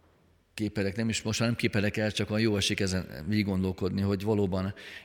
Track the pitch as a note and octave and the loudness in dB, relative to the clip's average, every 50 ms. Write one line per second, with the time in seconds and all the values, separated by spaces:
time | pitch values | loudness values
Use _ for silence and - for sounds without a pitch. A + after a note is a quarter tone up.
0 | _ _ _ _ _ _ _ _ _ _ _ - G#2+ G#2 - G#2+ G2 G2 F2+ A2 | _ _ _ _ _ _ _ _ _ _ _ -4 -4 -2 0 0 0 0 0 0
1 | A2+ A2+ G#2+ - - A2 A2 - A#2 A#2 A#2 - - A2+ - G#2+ G2 G#2 - A2+ | 0 0 -2 -2 -2 -2 -2 0 0 0 0 0 0 0 2 2 2 2 0 0
2 | G#2+ G#2+ G#2 - G#2+ - G#2+ G#2+ A2+ A2+ G#2 G2+ F#2+ - G#2+ - G2+ F#2+ F2+ F#2 | 0 0 0 -2 -2 0 0 2 2 2 2 2 2 0 0 0 0 0 0 -2
3 | E2+ - - B1+ D2+ E2+ G#2+ G#2+ G#2 G2+ F#2+ F#2 F#2 F#2+ F2+ - G2 F2+ F#2+ G2 | -2 -4 -8 -8 -4 0 2 2 2 2 2 2 0 0 0 -2 -2 -2 0 0
4 | G2 G2+ G2+ F#2+ F#2+ G#2+ A2 G#2 G2+ F#2+ F#2 F#2+ F#2 G2 G2+ - - - - - | 2 2 0 0 0 0 2 2 2 2 0 0 -2 -2 -4 -6 -12 -16 -16 -18
5 | - | -14